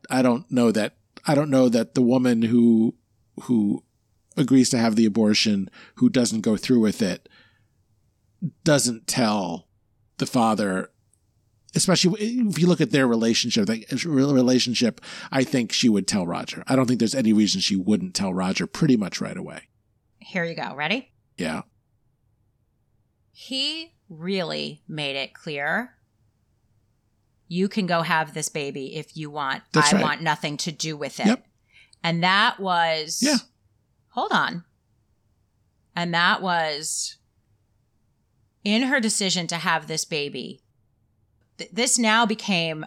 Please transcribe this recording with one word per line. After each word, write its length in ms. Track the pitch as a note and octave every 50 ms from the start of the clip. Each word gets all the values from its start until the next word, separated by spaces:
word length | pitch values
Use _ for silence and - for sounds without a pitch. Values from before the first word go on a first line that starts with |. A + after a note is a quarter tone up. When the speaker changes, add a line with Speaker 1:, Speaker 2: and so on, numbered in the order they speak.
| _ -
Speaker 1:
I 120 | C#3 C3
don't 280 | B2+ B2+ A#2+ B2 - -
know 220 | C3 B2 A#2+ A2+
that, 240 | G2+ G#2+ G#2 A#2+ _ _ _ _ - - -
I 100 | - D3+
don't 140 | C#3 D3+ D3+
know 180 | C3 C3 B2+ B2
that 240 | A2+ A#2 A2+ - -
the 80 | C3+
woman 400 | B2 A#2 B2+ C3 B2+ B2+ A#2+ A2+ A#2
who, 520 | A2 A#2+ A#2+ A#2 A#2 A2+ A2 A2 B2 - _ _ _ _ _ _ _ - - -
who 400 | - B2+ A2 G#2 G2+ - C#2 _ _ _ _ _ _ _ _ _ _ -
agrees 320 | - C3+ A#2 C3+ C3 B2 -
to 60 | C3+
have 180 | A#2+ A#2 A2+ G#2+
the 100 | A2+ A2+
abortion, 640 | G#2+ G2 A2+ G#2+ G#2+ G#2+ - - A2 G#2 G2 F#2+ - - - - - -
who 140 | - B2 A#2+
doesn't 300 | - B2+ A#2+ - G#2+ A2
go 140 | F#2+ A2+ G#2+
through 240 | F#2+ - - B2+ A#2+
with 220 | A2 G#2 G2 -
it, 260 | A2 F#2 F2+ - _ - _ _ _ _ _ _ _ _ _ _ _ _ _ _ _ _ _ _ _ _ _ - F#3+ D3 - _ -
doesn't 440 | E3 D3 C3+ A2 B2 A2+ A2+ -
tell 600 | - - C#3 A#2+ G#2+ G#2+ G#2 F#2 E2+ E2+ F2 - _ _ _ _ _ _ _ _ _ _ -
the 60 | C3+
father, 680 | - - B2+ A2+ A2+ A2 G2 G#2+ G2 F#2 F#2 - - _ _ _ _ _ _ _ _ _ _ _ _ _ _ _ _ -
especially 420 | D#3+ - F#3+ F3 - - F3 G3 G#3
if 360 | G#3+ A3+ A#3+ B3+ A#3 G#3 D#3+ D3+
you 60 | F3
look 140 | F3 F3 -
at 100 | D#3 A#2
their 160 | - C#3 C3+
relationship, 600 | B2 A#2 A2+ A2+ A#2 A2 - - A#2+ - A#2 G2+
like, 200 | F#2+ A2+ A2+ G#2 - C#3 A#2 -
real 280 | E3+ D3 C3 C3+ C#3+ C#3+
relationship, 680 | B2+ B2+ B2 B2+ B2 - A#2+ A2+ - A#2+ A2 - - - - - - - - -
I 100 | C3+ B2+
think 300 | - - B2+ A#2 G2+ -
she 160 | - - A#2
would 180 | G#2 G2 F#2+
tell 180 | - - G2+ F2+
Roger. 380 | E2+ E2+ F2 - - - - -
I 100 | - C3
don't 80 | C3 C3
think 140 | A#2 B2 G#2
there's 160 | A#2 G#2 -
any 180 | C3+ A2+ A2 G#2+
reason 260 | G#2+ G#2+ F#2+ F#2 F#2+
she 160 | - - G2+
wouldn't 380 | F#2+ F2+ G2 G#2+ F#2 F2+ F#2 -
tell 180 | - G2+ F#2+ F2+
Roger 340 | F#2 F#2 F#2 F#2 - F#2
pretty 280 | - - - E3+ D3 B2+
much 240 | G#2+ G2+ E2+ - -
right 180 | G2+ G#2 -
away. 260 | - - - - - - _ _ _ _ _ _ _ _ _ _ _
Speaker 2:
Here 260 | - - - F#3 E3+
you 100 | E3 E3
go. 200 | D#3+ C3 G#2 -
Ready? 360 | C#3 D3+ D#3+ G#3 C4 - _ _ _ _ _ -
Speaker 1:
Yeah. 260 | - - - A#2 - - _ _ _ _ _ _ _ _ _ _ _ _ _ _ _ _ _ _ _ _ _ _ _ _ _ _ _ _ _ _ _ _ _
Speaker 2:
He 640 | _ - - - C4 C4 C#4 D4 D#4 E4 E4 E4 _ _ _ -
really 720 | E3 D#3 E3 F#3 G3 F#3+ E3+ D#3 D3+ D3+ D3 D3 D3+ - _
made 280 | - D#3 D3+ D3 C#3 C#3
it 180 | C3+ C3+ - -
clear, 600 | - - E3 D3 C#3+ C#3+ D3+ F3 G#3 A#3+ B3 _ _ _ _ _ _ _ _ _ _ _ _ _ _ _ _ _ _ _ _ _ _ _ _ _ _ _ _ _ _ _
"You 200 | - E3+ F3+ F#3+ G#3
can 160 | - A3 F#3
go 160 | E3+ F3 E3+
have 320 | D#3+ E3 E3+ D#3+ D#3 D3+ -
this 160 | D#3 D3+ -
baby 460 | - D#3+ C#3+ C#3+ C#3 C#3+ C3 C3+ -
if 200 | D3+ D3 _ -
you 140 | D#3+ D3+ D3
want. 340 | D3 D3+ C#3+ C3+ C3+ - - - -
Speaker 1:
That's 200 | D#3 D3 - G3
Speaker 2:
I 40 |
Speaker 1:
right. 60 | G3 E3
Speaker 2:
want 180 | D3+ D3 -
nothing 360 | E3 D#3+ D3+ - - D3+ D3
to 140 | - - F3
do 260 | D3+ - - D#3+ D#3
with 220 | D3 C#3+ C3 - -
it." 80 | B2
Speaker 1:
Yep. 180 | G3+ B3 - _ _ _ _ _ _ _ - _ _ _ _ -
Speaker 2:
And 200 | E3+ E3 E3+ E3+
that 360 | F#3 F#3+ G3+ A3 B3 - -
was 600 | G3 F#3 F3 E3+ E3+ E3 D#3+ D#3 D#3 D#3+ - -
Speaker 1:
Yeah. 160 | A3+ D4 C#4+ A#3 - _ _ _ _ _ _ _ _ _ _ _ _ _
Speaker 2:
Hold 220 | - A#3+ E4+ G#4+
on. 320 | C#4 F3 C#3+ - - F3 E3+ _ _ _ _ _ _ _ _ _ _ _ _ _ _ _ _ _ _ _ _ _ _ _ _ _ -
And 180 | E3+ F3 F3 E3+
that 280 | E3+ F3 F#3 G#3 -
was 760 | F#3+ F#3 F3 E3+ D#3+ D#3 D3 C#3+ D#3 - - - - - - _ _ _ _ _ _ _ _ _ _ _ _ _ _ _ _ _ _ _ _ _ _ _ _ _ _ _ _ _ -
in 200 | G#3 G#3+ A#3 C4+
her 160 | C4 C#4+ C4+
decision 480 | A3 A3 - - G3+ F#3 E3+ F3+ E3+
to 80 | E3 E3+
have 300 | E3 D#3+ F#3 E3 D#3+ D#3
this 180 | D#3 D#3+ D#3 -
baby. 560 | - D#3+ D3 C#3+ C#3+ - B2+ A#2 - C3 _ _ _ _ _ _ _ _ _ _ _ _ _ _ _ _ _ _ _ _
Th-, 120 | - E3 -
this 260 | F3+ G3+ B3 C4 - A#3+
now 260 | A3+ A3 G#3+ A#3 A#3+
became 600 | G3+ A3+ A3 - - G3 E3+ E3 D#3+ D#3 D#3 D#3